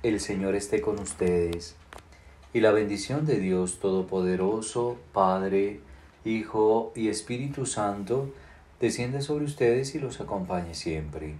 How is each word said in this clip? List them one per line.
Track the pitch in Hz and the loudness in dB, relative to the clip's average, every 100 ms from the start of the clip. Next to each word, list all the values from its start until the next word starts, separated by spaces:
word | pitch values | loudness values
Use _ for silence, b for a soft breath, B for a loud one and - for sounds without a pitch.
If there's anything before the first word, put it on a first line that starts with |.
El | 120 104 | 0 -2
Señor | - 98 98 | -2 -2 0
esté | 98 - 107 | -2 0 0
con | 107 101 | 0 -2
ustedes. | 95 - 90 87 85 85 - - - - B B B B - 120 | -6 -2 2 2 0 -4 -8 -18 -20 -20 B B B B -4 4
Y | |
la | 110 | 6
bendición | 104 107 101 - 147 156 | 6 4 -2 -2 -2 2
de | 110 | 2
Dios | 92 92 90 - | 2 2 0 0
Todopoderoso, | 98 95 92 95 90 92 95 110 110 120 120 123 - | 0 0 0 0 2 2 0 0 -2 -2 -2 -4 -4
Padre, | - 95 95 95 98 101 104 - B B B | 2 4 4 2 2 0 -4 -16 B B B
Hijo | 110 113 110 110 107 113 113 | -4 -2 -2 2 6 4 2
y | 117 110 | -2 0
Espíritu | 101 - 123 139 139 131 | 0 -4 -6 -4 -4 -4
Santo, | - 104 101 95 123 135 B B B B - | 0 -2 -2 -2 -2 -2 B B B B -2
descienda | 117 113 123 139 | 0 0 -4 -4
sobre | 139 147 | -2 -2
ustedes | 147 - 120 123 135 156 | -2 2 4 4 0 -4
y | |
los | 135 - | -6 -8
acompañe | 98 101 90 92 85 | -6 -6 -2 -4 -4
siempre. | 82 - 78 76 76 78 76 | -8 -6 -4 -6 -8 -10 -12